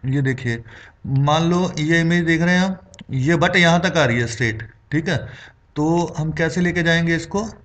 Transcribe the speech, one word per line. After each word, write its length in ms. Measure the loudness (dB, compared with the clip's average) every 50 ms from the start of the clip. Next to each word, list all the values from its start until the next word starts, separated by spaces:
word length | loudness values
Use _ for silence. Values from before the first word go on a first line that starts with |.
| -4 -2
ये 140 | -2 0
देखिए, 420 | 0 0 -2 -2 -4 -6 -6 -6 -8 -14 -20 -20 -20 -20 _ _ _
मान 380 | -2 0 2 2 2 2 2 2
लो 160 | 2 2 2 0 -2 -2 -4
ये 200 | 0 0 2 2
image 220 | 2 2 2 2 2
देख 160 | 2 2 2
रहे 140 | 2 2 2
हैं 60 | 2
हम, 160 | 2 0 -2 -6 -12 -20 -20 -20 -14 -6
ये 240 | -4 -2 0 2 2 4
butt 180 | 2 2 4
यहाँ 260 | 4 4 4 4 4
तक 160 | 2 0 2 2
आ 60 | 2
रही 140 | 2 2 0
है 80 | -2 -2
straight, 360 | -2 -2 -2 -2 -2 -4 -10 -14 -18 _ _ _
ठीक 180 | -4 -2 -2 -2
है, 80 | -4 -4 -6 -10 -16 -18 -20 -20 -20 _ _ _ _
तो 380 | -2 0 0 2 0 0 -2 -4 -6
हम 140 | -6 -4 -2
कैसे 280 | -2 -2 -2 0 0
लेके 220 | 0 0 0 0 0
जाएंगे 320 | 2 2 2 2 0 0
इसको? 300 | -2 -4 -4 -6 -6 -6 -6 -12 -16 -20